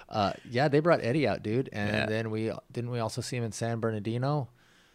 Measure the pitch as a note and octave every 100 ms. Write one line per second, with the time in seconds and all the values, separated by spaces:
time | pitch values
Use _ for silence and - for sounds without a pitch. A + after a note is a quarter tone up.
0 | - A2 G2 - - A#2+ D3+ C#3+ E3 C#3+
1 | A2+ D3+ A#2+ F#2 G#2+ A#2 C3 A2 G#2 G#2
2 | - A2 A2+ A2 A2 - - A#2+ A#2+ A#2+
3 | A2 - - B2+ A#2 - A#2 A2+ A2+ A2
4 | G#2 A#2+ C3+ D3 A#2+ _ _ _ _